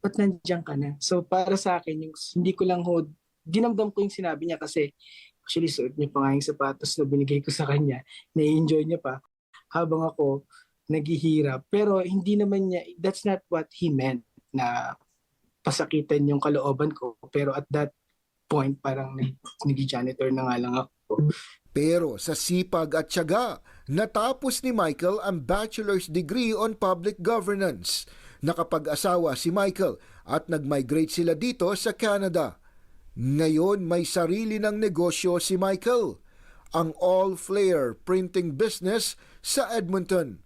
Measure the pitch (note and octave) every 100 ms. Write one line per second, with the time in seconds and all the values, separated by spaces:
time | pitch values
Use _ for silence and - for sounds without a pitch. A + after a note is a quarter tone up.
0 | G3+ G#3 G3+ F3 - F3 D#3 C#3+ C#3+ C#3+
1 | - F3+ F3 F#3 F#3 F#3+ F#3+ F3 E3+ D#3
2 | D#3 - - F3+ F3+ F#3 F#3 F3+ F3 E3+
3 | D3+ - _ _ D#3+ F#3+ A#3+ G#3 A3 G3+
4 | G3+ G3+ F3+ D3 E3 D#3+ D3+ E3 C#3+ _
5 | - - - _ - E3 E3 C#3+ B2+ D3
6 | C#3+ C#3+ C#3 C#3 C#3 C#3+ C#3 C#3 D3 -
7 | C#3+ C#3+ C#3 C#3+ C#3+ C3+ C#3+ D3 D3 B2+
8 | - - _ D#3+ D3+ D#3 D#3 D#3 D3+ E3
9 | C3 C3 _ _ _ - _ E3 E3 D#3+
10 | D#3+ D#3 C#3+ C#3 _ - _ _ - D#3
11 | D3 D#3+ E3 D#3 D3 C3 - G3+ G#3 G3
12 | F3+ F#3+ F#3 G#3 G3+ G3 F#3+ F3+ - -
13 | F#3 - G#3 F#3 _ E3 D#3 - E3+ C3+
14 | C3 B2 - _ _ C3+ B2 A#2+ - -
15 | _ _ _ _ _ _ - D3 D#3 D#3
16 | D3 D3 C#3+ C#3+ D3 C#3+ C#3 C3+ D3 C#3
17 | B2 - - D3 C#3 C#3 D3+ D3 D3 _
18 | _ _ _ _ _ D3+ C3+ C#3 C#3 C3+
19 | C3+ C3+ C3 - - - C#3+ C#3 C3 B2
20 | B2+ C3 C3 C3 B2+ B2 B2 B2+ C3+ _
21 | _ G#3+ D3+ - - - _ - D3+ F3
22 | D#3+ G#2 - D3+ - F3+ F#3 F3 D#3 D#3
23 | D#3 F#3 D#3 G3+ B3 C3+ - - - D3+
24 | G#3+ G#3+ A3+ C4 C4+ - B3+ A3+ E3 C3+
25 | F3 G#3 F#3+ F3 A#2+ F#3+ A3 - G#3 F#3+
26 | F3+ D#3+ D3+ A3+ A#3 G#3+ A3 A3 F#3 F3
27 | F#3+ G#3 F3 A#3 F#3 G3+ F#3 A2 F2 -
28 | - - - - C#3+ E3 E3 D#3+ D3+ D3
29 | G3 F3 E3 B2+ E3 F#3+ G3 F#3 - G2+
30 | - - - D3+ D#3 D#3+ C#3 D3 B2 D3+
31 | D#3+ - E3+ D#3 A#3+ - F3+ G3 A#3 G#3
32 | A3+ G3+ G3 E3+ C3 - - - - -
33 | - - B2+ C#3+ D#3+ D#3 F#3 G3+ E3+ F3
34 | D3+ F#3 E3 G3 A3 G#3+ G#3 G#3 G#3+ D#3+
35 | F3 E3+ F3+ F3 - F#3+ G3 F#3+ A#3 B3
36 | F#3 F#2+ - - - - - D#3+ E3 D3+
37 | F3+ F#3 F#3+ F3+ - G3 F#3+ E3 B2+ A2
38 | - F#3 F3+ F3+ E3+ C#3 G#3+ - F#3 A3
39 | A3 - - - - - G#3+ A#3 F3 F#3+
40 | F3 F#3 C#3+ F2+